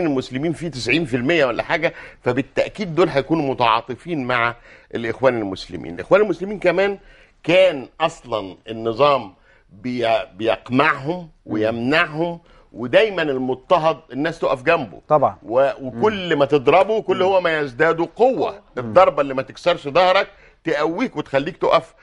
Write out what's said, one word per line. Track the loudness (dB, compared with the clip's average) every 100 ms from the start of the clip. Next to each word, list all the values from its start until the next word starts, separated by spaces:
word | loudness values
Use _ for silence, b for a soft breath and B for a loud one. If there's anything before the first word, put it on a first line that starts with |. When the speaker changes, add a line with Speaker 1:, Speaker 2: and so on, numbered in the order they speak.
| -2
Speaker 1:
المسلمين | -2 -4 -6 -4
فيه | -4 -8
تسعين | -6 -2 -2 0
في | -2
المية | 0 2 0
ولا | -2
حاجة، | -4 -2 -2 B B B
فبالتأكيد | -4 -2 -4 -4 -4 -4 -6 0
دول | 0
هيكونوا | 0 -2 -2 -2
متعاطفين | 0 2 2 -2 -12 -8 -6
مع | -2 0 -2 -4 B B B -8
الإخوان | -6 0 0 0
المسلمين. | -4 -8 -12 -12 -12 -8
الإخوان | 2 2
المسلمين | 2 -2 -6 -2
كمان | 0 2 0 -2 b b b b
كان | 2 4 4 2 -10 -4
أصلًا | -4 -4 -6 -6 -6 -14 -12
النظام | -6 -4 2 2 2 -2 _ b b b
بي-، | -12 -8 -4 0 0 -2 -4
بيقمعهم | -2 -2 -2 2 2 0 -4 -8
Speaker 2:
مم. | -10 _ -8
Speaker 1:
ويمنعهم، | -2 -2 -2 0 0 0 -4 -6 -6 b b b
ودايمًا | -10 0 2 2 0
المضطهد | -2 -2 -2 -4 0 2 2 -2 -8
الناس | -4 -4 -2
تقف | -4 -2
جنبه | 0 0 -2 -10 0
Speaker 2:
طبعًا. | 2 2 -2
Speaker 1:
و-، | -2 0 0 -2
وكل | -10 -2 -2 0 -2
Speaker 2:
مم. | 0
Speaker 1:
ما | 2
تضربه | 2 4 4 4 0
كل | 0 0
Speaker 2:
مم. |
Speaker 1:
هو | 2 2
ما | 0 -2
يزداد | -4 0 0 0
قوة. | -4 2 2 2 -4
Speaker 2:
مم. | -6 _ -10
Speaker 1:
الضربة | 2 6 6 4
اللي | -2
ما | -4
تكسرش | -8 -4 -2 -2 0
ظهرك | 2 4 2 0 b b b
تقويك | -6 -2 -2 -2 -4 -6
وتخليك | -2 -2 -2 -2
تقف | 2 2 0 _